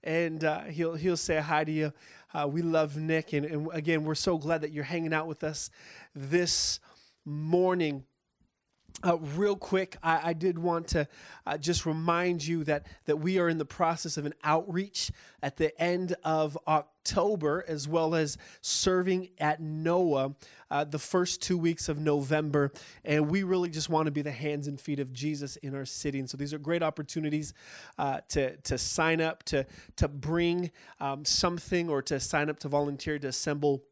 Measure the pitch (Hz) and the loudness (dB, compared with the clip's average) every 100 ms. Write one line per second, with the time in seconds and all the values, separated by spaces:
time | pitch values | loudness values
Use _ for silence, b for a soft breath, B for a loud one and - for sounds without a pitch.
0 | - 165 170 160 156 151 - 156 165 165 | 0 0 0 0 0 0 -6 -4 -2 0
1 | 175 170 - 160 151 156 151 156 151 - | 0 0 0 0 2 0 2 0 -2 -4
2 | B B B - 147 151 165 160 156 147 | B B B -4 -2 0 2 2 2 -2
3 | 160 160 156 147 151 156 160 165 151 160 | 0 0 0 -2 -2 -4 -4 -4 0 2
4 | 151 156 - 170 147 165 151 151 139 175 | 2 0 2 0 0 -2 -2 -6 -4 -2
5 | 165 160 160 151 156 151 - B B B | 0 0 -2 -4 -6 -6 -10 B B B
6 | B - 135 170 175 - - - b b | B -12 0 2 4 2 0 -2 b b
7 | b b - 147 156 175 185 180 156 139 | b b -10 -6 2 4 4 4 0 -2
8 | 127 _ _ _ _ _ _ _ _ - | -10 _ _ _ _ _ _ _ _ -2
9 | 180 170 156 151 208 196 - 185 185 - | 2 2 0 0 2 2 0 0 0 -2
10 | 165 160 165 165 185 170 175 170 170 165 | 2 2 2 0 0 0 0 0 2 0
11 | 143 B B B - 147 147 175 165 156 | 0 B B B -6 -2 0 0 0 0
12 | 165 170 180 175 147 170 151 147 - B | 2 2 2 0 -2 -2 0 -2 -2 B
13 | - 151 160 185 170 165 147 - 170 165 | -2 0 2 4 4 2 -2 0 0 0
14 | 165 151 147 - 151 160 202 175 202 - | -4 -4 -6 -4 2 2 2 -4 -4 -4
15 | - B B B 139 - 156 - 170 180 | -6 B B B -6 0 0 2 0 2
16 | 180 175 156 160 156 147 - 156 - _ | 0 -2 0 2 2 -2 0 0 0 _
17 | - 202 196 208 151 160 180 156 143 165 | -2 2 2 2 0 0 -2 -6 0 2
18 | 160 165 151 - B B - - - 185 | 4 2 0 -2 B B -4 0 2 2
19 | 180 185 185 - 151 156 156 156 160 175 | 2 0 -2 -2 0 0 -4 -2 2 4
20 | 180 139 135 143 B B B 143 151 147 | 4 2 0 -4 B B B -2 -2 -4
21 | - 185 180 - - 180 165 165 - 147 | 0 0 2 -2 -2 0 0 0 -4 -2
22 | 156 147 135 151 156 147 139 - B B | 2 2 2 0 2 2 2 -2 B B
23 | - 151 151 185 190 185 180 156 147 160 | 0 2 4 2 2 2 0 -2 0 2
24 | 156 147 147 123 147 147 143 143 - 143 | 2 0 -4 -4 -4 -4 -4 -8 -6 -4
25 | 131 127 147 147 143 - 139 139 135 - | -4 -4 -4 -4 -8 -10 -8 -8 -8 -6
26 | 147 139 131 135 143 151 147 170 165 151 | -4 -4 -6 -6 -6 -6 -2 0 0 -2
27 | 147 170 151 151 147 - B B B - | -6 -4 0 -2 -4 -12 B B B -4
28 | 139 135 - - 131 - - 127 - - | -2 -2 -4 -2 -2 -4 -4 -2 -2 2
29 | 160 165 160 156 - 143 131 B B - | 2 4 0 -2 -2 -2 -2 B B -2
30 | 156 143 147 170 170 175 175 B B B | -2 0 -2 0 2 0 -2 B B B
31 | 139 139 147 - 180 170 - 180 170 143 | -6 -4 0 2 2 0 -2 -2 0 -2
32 | 135 147 123 156 151 147 147 143 147 143 | 0 -2 0 0 0 -2 0 0 0 -4
33 | - 151 139 127 - 147 147 139 - | -4 -4 -4 -2 -2 2 2 2 -2